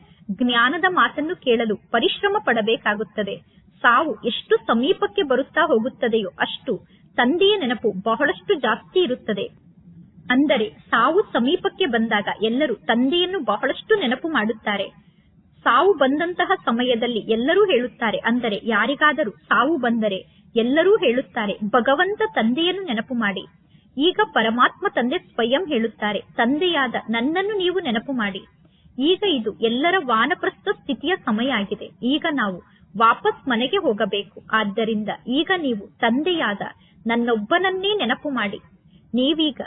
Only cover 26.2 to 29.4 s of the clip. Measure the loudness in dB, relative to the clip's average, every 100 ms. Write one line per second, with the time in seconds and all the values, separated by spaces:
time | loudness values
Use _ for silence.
26.2 | -6 -2 0 2 0 0 -2 -4 -4 -2
27.2 | 0 -2 -2 -2 -2 -2 -2 -4 -4 -4
28.2 | -4 -6 -14 _ _ _ -16 -2 0 2
29.2 | 0 -2